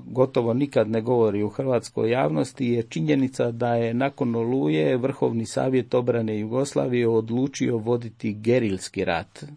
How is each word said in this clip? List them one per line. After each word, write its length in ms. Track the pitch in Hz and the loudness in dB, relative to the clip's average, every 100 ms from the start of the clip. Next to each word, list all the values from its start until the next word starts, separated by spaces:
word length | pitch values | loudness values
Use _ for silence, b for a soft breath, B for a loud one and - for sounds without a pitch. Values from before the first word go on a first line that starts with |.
| - | -4
gotovo 480 | 120 131 135 117 | 0 2 2 0
nikad 360 | 117 139 135 107 | 0 0 0 0
ne 100 | 113 | 0
govori 420 | 110 123 110 101 | 0 2 2 2
u 60 | 104 | -2
hrvatskoj 640 | - 135 120 - - 113 | -2 -2 -2 -2 -2 0
javnosti, 560 | 123 147 156 135 - 127 | 2 2 0 -2 -2 -2
je 160 | 120 | 0
činjenica 680 | 117 160 160 143 131 131 120 | -2 -2 0 2 2 0 -2
da 240 | 117 120 | 0 0
je 200 | 117 117 | 0 0
nakon 400 | 117 135 139 127 | 0 -2 -2 -2
Oluje 600 | 117 113 131 147 156 151 127 | 0 0 0 0 2 2 2
Vrhovni 500 | 127 131 131 117 110 | 0 0 -2 0 -4
savjet 480 | - 131 131 123 | -2 0 0 2
obrane 440 | 127 123 117 113 107 | 0 2 0 0 -2
Jugoslavije 680 | 107 123 139 147 139 123 117 | -2 -2 -2 0 0 2 4
odlučio 680 | 113 113 117 139 - 127 120 | 2 2 0 -2 0 -2 0
voditi 560 | 110 120 117 - 113 | 0 -2 -2 -6 -6
gerilski 720 | 104 110 123 113 95 - - | -2 2 2 2 -2 -4 -4
rat 400 | 92 82 - - 147 | -2 -2 -4 -12 -16